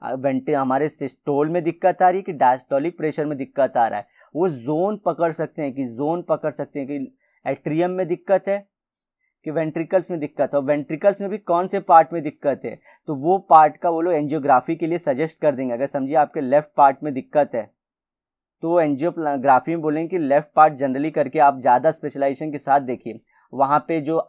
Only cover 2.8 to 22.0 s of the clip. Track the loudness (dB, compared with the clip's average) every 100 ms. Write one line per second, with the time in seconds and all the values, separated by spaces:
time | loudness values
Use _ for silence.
2.8 | -2 -4 -4 -4 -4 -6 -6 -2 0 2
3.8 | 0 -2 -10 _ _ -2 -2 -2 -4 -2
4.8 | -2 -2 -4 -2 -2 -2 -8 -6 -8 -6
5.8 | -8 -4 -4 -4 -2 -4 -4 -6 -10 -10
6.8 | -8 -8 -10 _ _ _ -8 -6 -4 -2
7.8 | -2 -2 -4 -4 0 -2 0 -6 -8 _
8.8 | _ _ _ _ _ _ -8 -4 -4 -6
9.8 | -2 -2 -2 -6 -6 -4 -2 0 0 -2
10.8 | -4 -2 0 0 -4 -6 -2 -2 0 -4
11.8 | 4 6 6 0 -8 -6 -4 -4 -6 -14
12.8 | _ _ -10 -4 0 0 6 8 8 2
13.8 | -2 0 0 0 -2 -2 2 2 2 -4
14.8 | -4 -4 -2 -2 -2 -2 -2 -2 -4 -4
15.8 | -4 -4 -2 0 0 -2 0 0 0 4
16.8 | 4 2 -6 -8 -4 -2 0 -4 -10 _
17.8 | _ _ _ _ _ _ _ _ 0 2
18.8 | 2 0 -4 -4 -4 0 4 4 2 -4
19.8 | -2 -4 -4 -2 2 0 2 4 4 4
20.8 | -4 -2 -2 -2 -2 4 4 4 2 4
21.8 | 2 -2